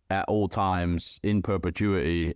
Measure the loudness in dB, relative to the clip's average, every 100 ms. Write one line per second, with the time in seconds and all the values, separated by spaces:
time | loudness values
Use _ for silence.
0 | -4 -4 0 0 0 0 0 2 0 -2
1 | -4 -6 0 0 2 0 -2 0 0 2
2 | 2 0 -2